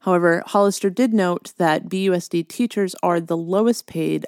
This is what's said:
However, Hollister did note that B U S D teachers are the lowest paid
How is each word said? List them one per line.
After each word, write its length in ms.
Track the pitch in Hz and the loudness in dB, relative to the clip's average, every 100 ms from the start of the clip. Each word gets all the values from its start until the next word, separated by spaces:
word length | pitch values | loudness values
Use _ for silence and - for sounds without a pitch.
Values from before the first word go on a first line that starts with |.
However, 420 | - 180 170 165 - | 0 4 4 2 0
Hollister 440 | 202 202 190 196 | 2 2 2 -2
did 240 | 185 254 | 0 2
note 380 | 220 180 175 - - | 2 0 -2 -6 -2
that 300 | 170 156 175 | 0 0 -2
B 140 | 190 | -2
U 120 | 190 | 0
S 140 | 180 - | -2 -2
D 140 | 170 | -4
teachers 540 | 165 - 240 - 190 - | -4 -4 -2 -2 -4 -2
are 200 | 180 170 | 0 0
the 160 | 165 170 | -2 -4
lowest 500 | 170 190 226 240 - | -2 0 2 0 -4
paid 400 | 170 156 156 | -6 -4 -4